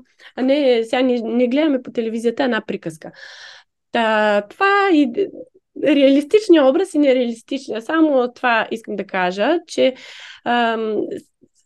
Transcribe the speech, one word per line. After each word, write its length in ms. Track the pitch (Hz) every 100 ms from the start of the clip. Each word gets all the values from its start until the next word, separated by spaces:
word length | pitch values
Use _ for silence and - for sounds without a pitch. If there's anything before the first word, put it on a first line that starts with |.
| - _ - -
а 60 |
не 420 | 262 285 269 240
сега 180 | 226 254
не, 200 | 254 247
не 260 | 220 240 247
гледаме 340 | 269 320 262
по 100 | -
телевизията 520 | - 226 226 233 233
една 180 | 262 220 -
приказка. 440 | 202 170 156 - - - - - - _ _ _
Та, 500 | 240 220 214 214 208 208
това 400 | - 392 403 392
и 340 | 311 262 233 - - - _ _ -
реалистичният 880 | 294 285 269 277 285 415 427 320 262
образ 240 | 320 381
и 60 | 302
нереалистичният. 840 | 285 254 240 233 - 269 - 214 233
Само 460 | 320 311 269 247 -
това 320 | 247 226 208
искам 240 | 220 220 202
да 120 | 196
кажа, 520 | 190 180 190 240 339 330
че, 280 | - 262 254 - - - - -
ам, 560 | 240 233 226 220 208 - - - _ _ _